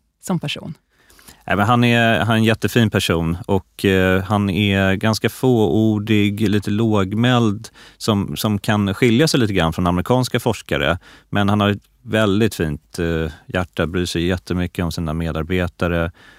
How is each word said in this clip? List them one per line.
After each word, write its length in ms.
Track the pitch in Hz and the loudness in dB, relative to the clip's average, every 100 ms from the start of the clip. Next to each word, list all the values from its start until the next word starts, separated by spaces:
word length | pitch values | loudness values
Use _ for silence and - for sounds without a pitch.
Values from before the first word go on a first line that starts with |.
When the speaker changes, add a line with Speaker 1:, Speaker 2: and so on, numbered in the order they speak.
| _ _ | _ _
Speaker 1:
som 160 | - 175 | -4 -4
person? 340 | 143 - - - _ _ _ - - - - | -4 -10 -12 -16 _ _ _ -20 -20 -20 -4
Speaker 2:
Nej, 80 | 95 | 0
men 100 | 104 | 2
han 180 | 120 | 4
är, 360 | 120 120 117 101 | 4 4 4 2
han 100 | 104 110 | 2 2
är 20 | |
en 60 | |
jättefin 460 | 110 110 - 123 110 | 2 2 0 2 2
person 480 | 101 - 85 82 87 - | 2 0 0 0 -4 -2
och, 380 | 98 - - 101 | -4 -4 -2 2
eh, 380 | 95 92 95 | 4 4 2
han 260 | 95 104 101 | 0 0 0
är 440 | 87 101 98 95 95 | 0 0 2 2 0
ganska 340 | 110 110 113 | 0 0 -2
fåordig, 1200 | - 131 120 101 95 110 107 107 107 101 101 107 | 0 0 2 2 2 2 0 0 0 0 0 -2
lite 220 | 104 104 | -2 -2
lågmäld, 960 | 104 117 107 95 107 123 120 113 101 110 - - _ | -2 0 0 0 0 2 4 2 -2 -10 -20 -20 _
som, 380 | - 104 - 73 | -2 0 -2 -4
som 220 | 110 101 | -2 -2
kan 340 | - 104 98 | 0 0 0
skilja 340 | 95 123 113 156 | 2 2 4 2
sig 120 | 147 | 2
lite 140 | 107 | 0
grann 200 | 95 82 | 2 0
från 140 | 87 90 | 0 0
amerikanska 520 | 90 - 127 123 120 | 0 0 0 0 -2
forskare. 580 | 123 107 - 71 71 85 - - _ | -2 -4 -4 -2 0 -2 -6 -20 _
Men 200 | 101 101 | -2 0
han 100 | 104 | 2
har 100 | 101 | 2
ett 140 | 101 - _ | 0 -8 _
väldigt 520 | 117 107 107 98 110 - | -4 0 2 2 0 0
fint, 440 | 82 76 - - | -4 -4 -10 -6
eh, 320 | 85 82 80 76 - | -4 -2 -4 -8 -6
hjärta, 420 | 92 90 - 82 | -6 -4 -4 -4
bryr 180 | 92 90 | -2 -4
sig 200 | 85 85 | -2 -2
jättemycket 600 | 90 - 90 87 - 87 | -4 -4 -4 -4 -4 -6
om 60 | |
sina 220 | 78 80 | -4 -6
medarbetare. 1000 | 80 82 80 78 92 95 - 87 85 82 - - | -4 -4 -6 -4 -2 -4 -4 -2 -2 -4 -6 -20